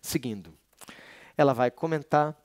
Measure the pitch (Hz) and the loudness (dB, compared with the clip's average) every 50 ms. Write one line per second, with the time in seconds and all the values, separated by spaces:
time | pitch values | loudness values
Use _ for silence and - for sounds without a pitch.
0 | _ - - 160 123 127 110 101 90 82 80 _ _ _ _ _ - - - - | _ -4 -6 -4 -4 -4 -8 -8 -12 -18 -20 _ _ _ _ _ -20 -20 -20 -20
1 | - - - - - - _ - 151 139 135 113 127 123 - - - 165 160 156 | -20 -20 -20 -20 -20 -20 _ 2 2 2 4 2 0 0 0 -2 -6 -4 -4 -4
2 | 143 _ - 151 147 151 156 _ _ | -4 _ 2 2 2 2 -2 _ _